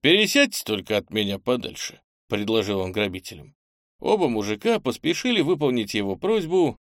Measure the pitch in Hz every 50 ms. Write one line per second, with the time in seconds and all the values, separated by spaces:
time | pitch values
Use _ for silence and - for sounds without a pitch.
0 | - 139 175 208 214 190 - 285 285 - - - - - 107 101 - - 107 101
1 | 92 _ - 110 107 101 98 98 _ 123 123 127 - - - - - - - -
2 | _ _ _ _ _ _ 110 104 104 107 110 113 98 101 101 95 92 92 92 107
3 | 104 98 90 92 - - 101 80 - - _ _ _ _ _ _ _ _ _ _
4 | - - 208 208 175 135 117 107 101 104 107 104 - 226 233 208 - 131 117 -
5 | - 147 170 - - 254 240 202 143 151 180 143 151 139 123 120 110 101 - 107
6 | 101 98 95 - - 190 226 214 175 156 175 190 170 135 - _